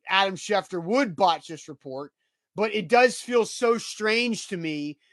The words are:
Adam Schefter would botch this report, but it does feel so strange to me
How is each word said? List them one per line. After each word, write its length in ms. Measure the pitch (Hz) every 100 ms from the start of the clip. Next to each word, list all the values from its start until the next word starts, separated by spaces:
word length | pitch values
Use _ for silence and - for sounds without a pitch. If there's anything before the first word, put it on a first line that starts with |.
| -
Adam 260 | 190 196
Schefter 480 | 185 - 202 - 180
would 320 | 170 247 262
botch 320 | 156 185 160 -
this 220 | 156 -
report, 440 | 139 143 131 143 _ _ _ _ 165
but 180 | 214
it 140 | 214 165
does 320 | 240 254 -
feel 260 | - 240 214
so 320 | - 240 233
strange 720 | - - 214 220 240 214 -
to 80 | 185
me 420 | 160 151 147 147 _